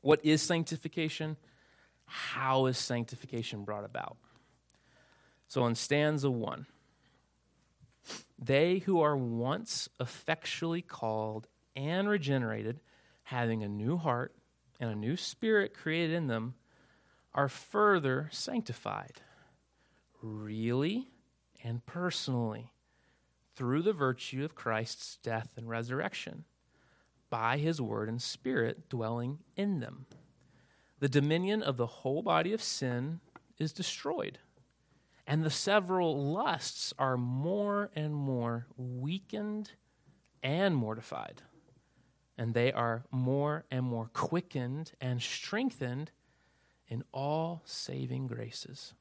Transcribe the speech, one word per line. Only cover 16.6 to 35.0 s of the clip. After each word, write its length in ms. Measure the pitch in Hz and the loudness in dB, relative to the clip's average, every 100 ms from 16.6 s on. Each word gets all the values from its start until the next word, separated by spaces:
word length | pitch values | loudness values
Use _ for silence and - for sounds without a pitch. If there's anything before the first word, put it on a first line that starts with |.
| _ _ _ _ _ _ _ | _ _ _ _ _ _ _
are 140 | - 139 | 2 2
further 800 | - - 208 208 190 139 131 151 | 0 -4 4 6 6 4 0 -2
sanctified, 880 | - - 247 220 120 - 50 - - - - - _ _ _ _ _ _ _ | -6 -4 -4 -4 -6 -6 -6 -8 -14 -20 -20 -20 _ _ _ _ _ _ _
really 880 | 113 107 107 107 113 123 151 220 262 - _ _ _ - | -10 -8 -6 -2 0 2 2 -2 -6 -14 _ _ _ -12
and 220 | 117 117 | -6 -6
personally, 880 | - 170 180 - - 123 117 107 120 _ _ _ _ _ _ _ _ | -6 -4 -2 -2 -2 0 0 -4 -10 _ _ _ _ _ _ _ _
through 280 | - 127 135 | -6 0 2
the 100 | 175 | 2
virtue 520 | 190 135 123 - 131 | 4 2 2 -4 -4
of 100 | 147 | -6
Christ's 640 | - - 110 113 - - - | -4 -2 0 -2 -6 -10 -8
death 320 | - 113 117 - | -2 -2 -2 -10
and 120 | 117 | -6
resurrection, 760 | 113 120 127 190 - - - 160 _ _ _ _ _ _ _ _ | -4 -2 -2 -2 -4 -10 -12 -16 _ _ _ _ _ _ _ _
by 300 | 117 113 135 | 0 2 2
his 240 | 151 160 | 2 0
word 260 | 113 110 107 | 0 -2 -2
and 140 | 113 | -2
spirit 680 | - - - 123 113 - - | -4 -6 -2 2 2 0 -6
dwelling 520 | 123 110 117 120 147 - - | -2 -2 -2 -2 -6 -10 -2
in 240 | 202 185 | 0 0
them. 260 | 117 - 131 - - _ _ _ _ _ _ _ | -2 -8 -18 -20 -20 _ _ _ _ _ _ _
The 80 | 143 | 4
dominion 540 | 139 143 160 185 214 | 4 6 4 2 0
of 140 | 208 127 | 0 0
the 100 | 117 | -2
whole 360 | - 131 143 | -2 -2 -2
body 300 | 220 160 170 | 4 4 4
of 100 | 220 | 0
sin 580 | - - 131 123 131 165 - - _ - | -2 -2 -2 -2 -2 -6 -10 -20 _ -4
is 140 | 156 | -4
destroyed, 680 | - 180 - 277 330 101 - _ _ _ _ _ _ | -2 -6 -4 -4 -4 -4 -8 _ _ _ _ _ _